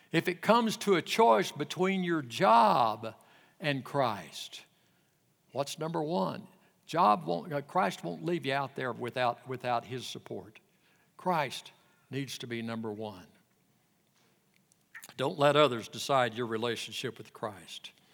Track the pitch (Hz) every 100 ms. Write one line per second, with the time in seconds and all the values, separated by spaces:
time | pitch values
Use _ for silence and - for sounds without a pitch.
0 | _ 165 170 175 - 233 220 - - 175
1 | - - 233 214 170 - 143 156 185 190
2 | 175 165 120 117 196 233 214 151 113 110
3 | 110 - _ - _ - 151 135 - 143
4 | 123 107 - - - - - _ _ _
5 | _ _ _ _ _ 123 143 - 160 165
6 | 151 185 175 - - _ _ _ - 165
7 | 202 202 156 170 170 143 143 180 196 -
8 | 165 165 160 175 135 139 135 - 131 113
9 | 127 127 123 120 - 127 123 117 117 123
10 | 110 - - 107 90 - _ _ _ _
11 | _ - 180 165 135 - - - _ _
12 | _ 131 135 - 123 117 113 113 110 104
13 | 107 92 95 _ _ _ _ _ _ _
14 | _ _ _ _ _ _ _ _ _ -
15 | - - 135 175 143 143 143 117 101 117
16 | - 135 120 110 117 113 120 107 - 110
17 | 120 - 117 - 113 92 82 - - -
18 | _